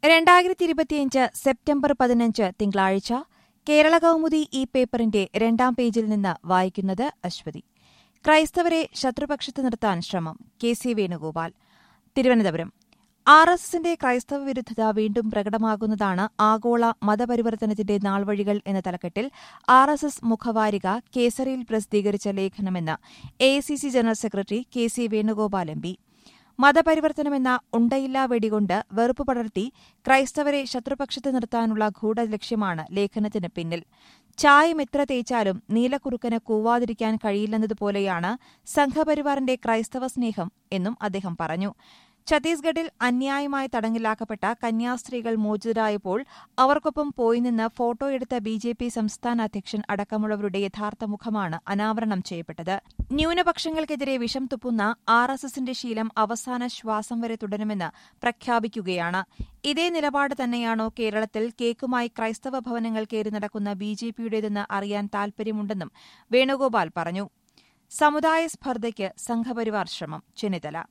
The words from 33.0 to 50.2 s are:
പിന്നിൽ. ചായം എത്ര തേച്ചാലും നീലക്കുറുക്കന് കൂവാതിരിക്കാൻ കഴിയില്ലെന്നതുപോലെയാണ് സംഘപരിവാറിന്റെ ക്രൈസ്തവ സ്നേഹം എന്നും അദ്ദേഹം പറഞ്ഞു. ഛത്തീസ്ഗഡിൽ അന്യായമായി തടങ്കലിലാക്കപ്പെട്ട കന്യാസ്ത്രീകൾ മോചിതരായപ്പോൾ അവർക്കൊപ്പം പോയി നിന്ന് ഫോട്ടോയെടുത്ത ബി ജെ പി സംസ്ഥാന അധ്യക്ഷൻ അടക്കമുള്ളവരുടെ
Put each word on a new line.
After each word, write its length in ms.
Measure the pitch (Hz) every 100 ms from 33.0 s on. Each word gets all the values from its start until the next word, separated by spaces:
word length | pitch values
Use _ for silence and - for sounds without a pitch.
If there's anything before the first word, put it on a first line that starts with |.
| 202 - 208 208 175
പിന്നിൽ. 320 | - 165 170 - _ _ _ _ -
ചായം 420 | 294 285 320 320
എത്ര 200 | 277 285
തേച്ചാലും 560 | 285 262 233 247 202 185 -
നീലക്കുറുക്കന് 720 | 220 247 277 277 208 240 226
കൂവാതിരിക്കാൻ 760 | - 214 220 240 240 226 220 220
കഴിയില്ലെന്നതുപോലെയാണ് 1160 | 220 202 214 220 220 214 208 202 196 175 175 240 _ _ -
സംഘപരിവാറിന്റെ 920 | - 285 285 311 302 294 277 262 254
ക്രൈസ്തവ 500 | - 226 220 254 254
സ്നേഹം 420 | 254 240 208 170 _ _
എന്നും 240 | 190 185 240
അദ്ദേഹം 340 | 208 196 190 165
പറഞ്ഞു. 340 | 160 165 196 - _ - _ _ -
ഛത്തീസ്ഗഡിൽ 600 | 302 302 330 302 320 330 _
അന്യായമായി 640 | 247 247 269 277 285 277 269
തടങ്കലിലാക്കപ്പെട്ട 800 | 240 220 226 226 220 226 214 196 233
കന്യാസ്ത്രീകൾ 760 | 233 226 240 247 - 254 226 226
മോചിതരായപ്പോൾ 840 | 214 214 226 226 220 208 190 202 277 - - -
അവർക്കൊപ്പം 500 | 262 294 311 294 294
പോയി 260 | 277 226 233
നിന്ന് 260 | 247 226 226
ഫോട്ടോയെടുത്ത 640 | - 240 233 277 269 247 247
ബി 180 | 214 220
ജെ 140 | 233
പി 140 | 233 240
സംസ്ഥാന 520 | 233 214 - 240 240
അധ്യക്ഷൻ 400 | 214 208 - 214 -
അടക്കമുള്ളവരുടെ 720 | 202 208 214